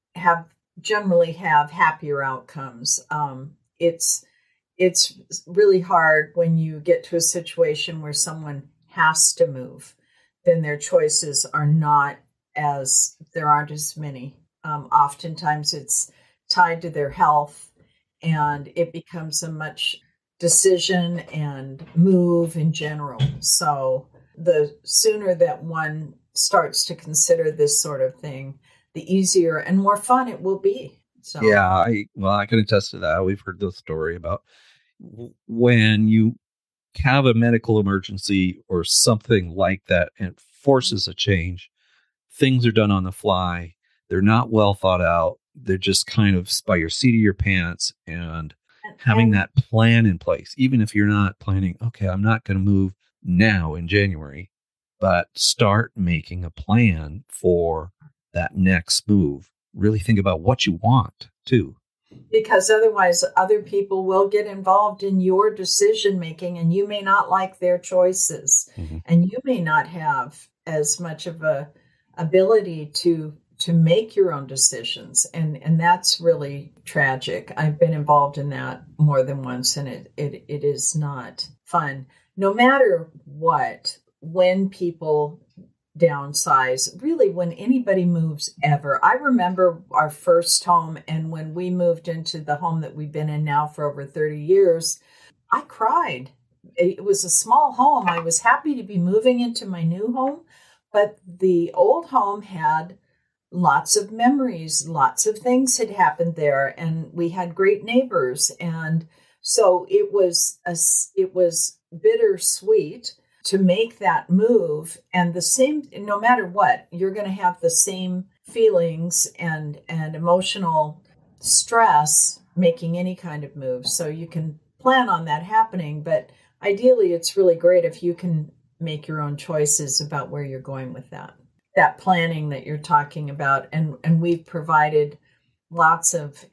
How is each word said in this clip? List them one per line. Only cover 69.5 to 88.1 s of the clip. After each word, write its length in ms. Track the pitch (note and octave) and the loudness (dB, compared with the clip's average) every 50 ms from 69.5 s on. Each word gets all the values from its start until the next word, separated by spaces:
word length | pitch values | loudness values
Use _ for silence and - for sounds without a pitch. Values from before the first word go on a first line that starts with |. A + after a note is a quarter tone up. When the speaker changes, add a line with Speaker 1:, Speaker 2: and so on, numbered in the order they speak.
| B3+ G3+ | -2 -2
Speaker 1:
not 260 | E3+ D#3+ D#3 D#3 D3 D#3 | 0 0 0 0 0 -2
have 600 | E3 F3 D#3 D3+ C#3+ B2+ B2 C3 - - - _ _ _ - | -6 -8 -4 -2 -2 -2 -4 -8 -10 -20 -20 _ _ _ -10
as 320 | - D#3 D3+ D3+ D3+ - - | -6 -4 -2 -2 -2 -2 -4
much 280 | F3 E3 D#3 D3+ - | -6 -10 -12 -12 -12
of 160 | F3+ D#3+ E3 D#3 | -12 -10 -4 -2
a 280 | D#3 D3+ C#3 D3+ D3 _ _ _ _ _ _ _ _ _ | -2 -2 -2 -4 -10 _ _ _ _ _ _ _ _ _
ability 720 | - E3 D#3 E3 F#3 F#3+ G3 A3+ A3 G3 F#3 E3 D#3+ D3+ | -6 -2 2 4 4 4 6 4 2 2 0 -6 -10 -10
to, 480 | D3 - - - F3 E3+ D#3+ D#3 D#3 D3+ - _ _ _ - | -10 -8 -2 0 0 0 0 -2 -10 -12 -18 _ _ _ -10
to 120 | - - E3+ | -4 0 2
make 420 | E3 D#3+ D#3+ E3+ G#3+ A3+ A3 - | 4 4 4 4 2 0 0 2
your 160 | G#3 G3 F#3 D#3+ | 2 2 2 0
own 140 | C#3 C3+ | -4 -8
decisions. 800 | C3 C3+ C3 - - - A#2 A2+ - - - - - - - - - - | -8 -4 0 0 0 0 -2 -8 -10 -10 -10 -12 -6 -4 -4 -4 -2 -4
And, 280 | E3+ D#3+ D#3 D3+ - - | -4 -4 -4 -6 -4 -2
and 160 | D#3 E3 D#3+ | 0 2 2
that's 420 | E3 E3+ F3 F3+ - - - - | 4 4 2 2 2 -2 -2 0
really 520 | E3 E3+ E3 D3 D3 C#3 C#3+ C#3 - - _ _ _ | 2 2 2 2 0 -8 -10 -12 -14 -16 _ _ _
tragic. 640 | - - D3+ C#3+ C3+ C3 C3 - - - F2 - - - | -6 -2 0 0 0 0 -2 -4 -6 -8 -8 -8 -10 -6
I've 220 | - D#3 D#3 D3 D3+ | -4 -2 -2 0 2
been 140 | F3 E3 D#3+ | 2 2 2
involved 440 | D3+ D3 D3 D3 D3 C#3+ C#3+ C#3+ D3 | 0 2 4 4 4 4 2 0 -6
in 100 | C#3 C#3+ | -8 -8
that 320 | C#3 C3 C3 C3 B2 - - - - - | -8 -8 -8 -10 -10 -12 -16 -10 -2 2
more 240 | D#3 D3+ C#3+ C3+ B2+ | 2 4 4 4 2
than 200 | C3+ C#3 C#3 C3 | 0 -2 -8 -8
once, 340 | B2+ B2 B2 B2 - - | -8 -6 -4 -2 -4 -4
and 120 | D3+ C#3+ C3 | -4 -6 -10
it, 240 | A2+ - - - _ | -10 -14 -16 -16 _
it, 280 | - D3 C#3+ - - - - | -8 -8 -8 -8 -12 -12 -10
it 160 | D3 D3 C#3+ | -8 -4 -2
is 300 | D3 C#3+ - - - - | -2 -2 -2 -4 -4 -4
not 500 | D#3 D3+ C#3+ C#3+ C3 A#2 A2 - - - - - _ _ | -4 -4 -4 -6 -10 -12 -12 -12 -14 -14 -14 -16 _ _
fun. 420 | - - F3 D#3 C#3+ C3+ C3+ C3 - _ _ _ _ _ | -6 -4 -2 -2 -4 -6 -10 -12 -18 _ _ _ _ _
No 180 | - G3 G3 G3+ | -2 -2 0 2
matter 560 | A3 A#3+ B3+ C#4 C#4 C4 A3 F#3 E3 E3 - - - _ | 4 4 6 6 4 4 2 2 0 -2 -6 -18 -20 _
what, 760 | D3 C#3 D3+ D#3+ E3 D#3+ C#3+ B2+ A#2 A2+ - - - - - _ _ _ _ | -20 -10 -4 0 0 0 0 0 -4 -8 -10 -12 -12 -12 -14 _ _ _ _
when 480 | - E3 D#3+ F#3 F3+ F3+ F#3 F#3+ G3 F#3+ | -16 -6 0 2 2 4 2 2 0 -2
people 720 | F#3+ - F#3 F3 E3 E3 D#3+ D#3 D3+ D3+ D3 D3 D3+ - _ _ _ - - _ _ _ _ _ - D#3 | -4 -4 -6 -6 -6 -6 -4 -2 0 0 0 -2 -6 -10 _ _ _ -20 -20 _ _ _ _ _ -2 2
downsize, 880 | E3 D#3+ D3 C#3+ C#3 C#3+ D3 - - F3 D3 C3+ C3 B2+ C3 C3 - - - F3+ B3+ | 2 2 2 0 -6 -6 -4 -4 0 2 2 2 2 2 0 -2 -2 -6 -6 -6 -4
really 260 | D4+ E4+ D#4+ C4 - | -2 0 2 2 2
when 240 | E3 F3 F3 E3+ E3+ | 2 0 -4 -4 -6
anybody 540 | - G3 A#3+ C4 C4 B3 G#3 F#3+ F#3+ F3+ | -4 0 0 0 0 2 0 0 2 2
moves 480 | F3 | 2